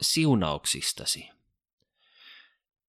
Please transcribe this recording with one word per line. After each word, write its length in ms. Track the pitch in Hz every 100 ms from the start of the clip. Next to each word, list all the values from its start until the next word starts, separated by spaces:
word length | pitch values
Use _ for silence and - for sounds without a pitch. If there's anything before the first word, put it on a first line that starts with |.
siunauksistasi? 1300 | - 160 156 117 80 73 - - - - - - - - _ _ _ _ _ _ _ _ - - - _ _ _